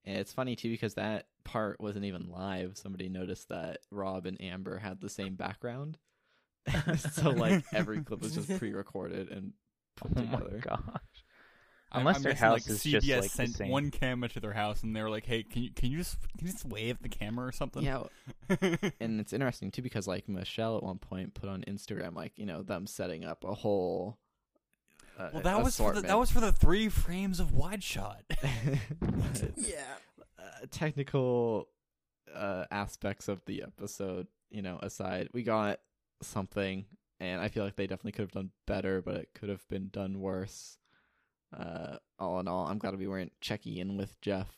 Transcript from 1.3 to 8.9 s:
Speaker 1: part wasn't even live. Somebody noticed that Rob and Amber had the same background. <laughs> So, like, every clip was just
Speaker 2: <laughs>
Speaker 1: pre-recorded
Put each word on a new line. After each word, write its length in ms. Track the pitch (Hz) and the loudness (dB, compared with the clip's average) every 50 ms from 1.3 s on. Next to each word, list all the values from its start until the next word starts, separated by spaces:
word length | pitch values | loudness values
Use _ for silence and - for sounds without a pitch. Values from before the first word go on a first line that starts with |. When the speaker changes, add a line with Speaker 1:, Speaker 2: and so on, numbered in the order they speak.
| _ _ _ | _ _ _
Speaker 1:
part 360 | - - 117 110 101 - - | -6 -2 -2 -2 -2 -2 -4
wasn't 260 | 107 104 101 101 101 | -4 -4 -2 -2 -2
even 240 | 101 95 87 87 87 | -4 -4 -6 -8 -10
live. 480 | 87 92 95 98 95 92 90 92 95 - | -8 -6 -4 -4 -2 -2 -4 -6 -8 -10
Somebody 320 | - 101 95 90 92 92 | -10 -10 -8 -6 -6 -6
noticed 400 | 92 92 92 92 95 - - _ | -4 -6 -4 -6 -6 -8 -8 _
that 300 | - 87 80 82 80 - - _ | -8 -6 -6 -6 -8 -10 -12 _
Rob 340 | 101 101 95 95 95 92 87 | -8 -4 -4 -2 -4 -4 -4
and 160 | 92 95 - | -6 -8 -6
Amber 380 | 95 92 90 95 95 98 98 95 | -8 -8 -8 -8 -8 -8 -8 -6
had 240 | 107 98 92 95 | -6 -8 -8 -8
the 80 | - 101 | -10 -10
same 240 | - - 98 95 95 | -6 -6 -6 -6 -6
background. 640 | 92 92 92 98 - - 120 117 131 147 151 160 _ _ _ _ _ _ _ _ _ _ _ _ _ _ | -6 -6 -8 -6 -6 -8 -8 -8 -6 -8 -8 -10 _ _ _ _ _ _ _ _ _ _ _ _ _ _
<laughs> 300 | 131 - 151 147 170 165 151 - 147 | 0 0 0 2 2 0 0 0 -2
So, 160 | - 165 151 151 | 0 2 4 4
like, 340 | 131 120 117 110 202 175 139 - - | 4 4 6 6 6 4 4 2 0
every 260 | 107 - 104 107 131 | 0 0 2 0 -4
clip 220 | 147 - 110 95 | -2 -4 -6 -4
was 120 | - 110 156 | -4 -4 -4
just 140 | 170 - - | -4 -2 -2
Speaker 2:
<laughs> 100 | 190 185 | -2 -2
Speaker 1:
pre-recorded 720 | 123 104 101 101 101 - | -2 -4 -4 -4 -6 -6